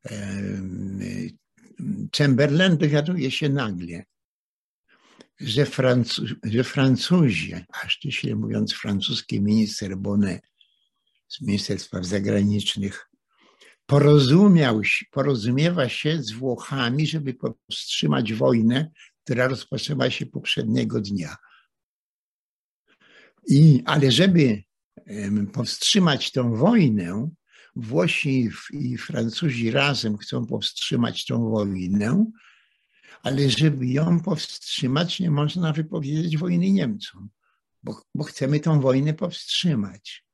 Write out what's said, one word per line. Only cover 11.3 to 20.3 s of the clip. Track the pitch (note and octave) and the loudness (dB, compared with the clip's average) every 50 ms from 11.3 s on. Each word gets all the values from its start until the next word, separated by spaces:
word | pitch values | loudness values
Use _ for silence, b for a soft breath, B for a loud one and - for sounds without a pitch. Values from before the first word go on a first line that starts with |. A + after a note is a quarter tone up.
| - - | -14 -8
Ministerstwa | - - G2+ G2+ - - G#2 F#2 - - | -4 -2 -2 -2 0 -4 -6 -6 -6 -8
Spraw | - F#2 F2+ | -8 -8 -6
Zagranicznych, | F2+ G2+ G2+ G2 G#2 G#2+ G#2 G2+ G2+ G#2 G#2 G2+ - - - G2 G2 G2 - - _ _ _ _ _ b b b b b b b b b b _ | -2 -2 -2 0 0 2 2 2 2 2 0 -2 -4 -4 -4 -6 -6 -8 -10 -18 _ _ _ _ _ b b b b b b b b b b _
porozumiał | _ C#3+ C#3+ C#3 C#3+ D3 D3 C#3 B2 C#3 F3 G3+ G#3 F#3 E3+ D3 B2+ A2+ A2 G#2 | _ 4 6 8 8 8 8 8 8 8 8 8 8 8 8 6 4 2 2 0
się, | - - - - _ | 0 -2 -2 -4 _
porozumiewa | _ C#3 C3+ C#3+ C#3 A#2+ G2+ A#2+ B2 C3+ D3+ E3+ F3 E3+ C3+ A#2+ | _ -2 0 0 0 -2 0 0 0 2 2 0 2 0 -2 -2
się | - - - D3+ D#3 E3+ C3+ | -2 -4 -2 -2 -2 -2 -4
z | A2 G#2+ | -6 -10
Włochami, | A#2 C3 C3 A#2+ A#2 - - C#3+ C3+ B2 A#2 B2 C#3+ D#3 | -6 -4 -4 -4 -4 -6 -8 -4 -2 -2 0 0 0 0
żeby | D3+ D#3 D#3+ C#3+ C3+ B2+ | 0 -2 -4 -6 -6 -8
powstrzymać | - - C3 A2+ _ _ _ - - - - - - - D3+ C#3+ C3+ B2 G#2 A2 | -6 -8 -8 -8 _ _ _ -12 -12 -8 -8 -6 -2 0 0 2 0 0 -2 -2
wojnę, | A2 C3 C3 B2+ A#2 A2 A2+ B2 C3+ D#3 D#3 B B B B B _ _ | 0 2 2 2 4 4 2 2 2 -2 -4 B B B B B _ _
która | - C3 A#2 B2 C3 | -6 -2 0 0 0
rozpoczęła | C3+ A2+ - _ - B2 - - C#3+ B2 B2+ B2+ | 0 -4 -8 _ -10 -8 -6 -6 -4 -2 -2 -2
się | B2 - - | -2 -4 -8
poprzedniego | B2+ | -10